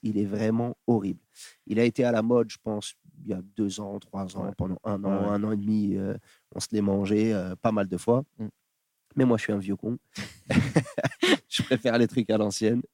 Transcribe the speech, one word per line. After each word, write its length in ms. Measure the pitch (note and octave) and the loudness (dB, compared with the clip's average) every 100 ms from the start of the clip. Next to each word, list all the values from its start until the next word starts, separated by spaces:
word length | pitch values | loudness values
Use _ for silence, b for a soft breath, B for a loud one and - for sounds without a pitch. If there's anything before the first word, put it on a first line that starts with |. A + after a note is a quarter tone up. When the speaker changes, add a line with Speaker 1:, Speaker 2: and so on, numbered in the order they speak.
Speaker 1:
Il 140 | A2 G#2 | -4 -2
est 60 | |
vraiment 520 | G2+ G#2 A2 A2+ A#2+ - - | -2 0 0 0 -2 -4 0
horrible. 340 | A#2 G2 E2+ _ B B B - | 0 0 -6 _ B B B -4
Il 120 | A2 | 2
a 60 | |
été 200 | A#2+ - | 2 2
à 60 | B2 | 2
la 120 | A2+ | 2
mode, 280 | A2+ A#2+ A2+ | 2 2 2
je 80 | - | -4
pense, 320 | A2 G#2+ - - _ - | -6 -6 -6 -14 _ -14
il 80 | G#2+ | -8
y 60 | |
a 80 | F#2+ | -8
deux 380 | F#2+ G#2+ G2+ F#2+ | -8 -4 -2 -2
ans, 180 | G2+ G2+ | -8 -10
trois 380 | - G2 F#2 F#2+ | -10 -8 -8 -6
ans, 100 | G2 | -6
Speaker 2:
Ouais. 80 | - | -4
Speaker 1:
pendant 220 | F#2 F#2 | -6 -6
un 220 | - G2 | -4 -4
Speaker 2:
Ouais, 60 | G2 | -2
Speaker 1:
an, 120 | G2 | 0
Speaker 2:
ouais. 40 | G2+ | 0
Speaker 1:
un 160 | G2+ | 0
an 80 | G#2+ | -2
et 40 | G#2 | -2
demi, 380 | G2+ G#2+ G2+ G2 | 0 0 0 -2
euh, 200 | G2 G2+ - b b | -4 -6 -12 b b
on 60 | - | -10
se 80 | - | -4
l'est 80 | G#2+ | 0
mangé, 540 | G2+ G2 G2 G#2+ A2 | 2 2 2 2 2
euh, 200 | G#2 F#2 | 0 -4
pas 160 | F#2 A#2 | -2 -2
mal 140 | G#2+ F#2+ | 0 -2
de 100 | F#2 | -2
fois. 260 | - C3 D3+ - | 2 2 0 -8
Speaker 2:
Mm. 80 | G#2+ - _ _ _ _ _ - | -12 -12 _ _ _ _ _ 2
Speaker 1:
Mais 80 | |
moi, 120 | B2+ A2 | 4 2
je 60 | |
suis 80 | - | 0
un 60 | G#2 | -2
vieux 180 | F#2+ G2 | -2 -4
con. 220 | G#2+ B2 _ B B B - | -4 -6 _ B B B -2
<laughs> 1000 | C3+ - - - - - - F#4 D#4 - | 0 2 2 0 -2 -4 0 2 2 0
Je 140 | - | -6
préfère 360 | - B2+ B2 A#2+ | 0 0 2 4
les 80 | A#2 | 4
trucs 240 | - G#2+ | 2 2
à 80 | A2 | 2
l'ancienne. 440 | G#2 - A2 A#2+ - | 2 2 2 2 -2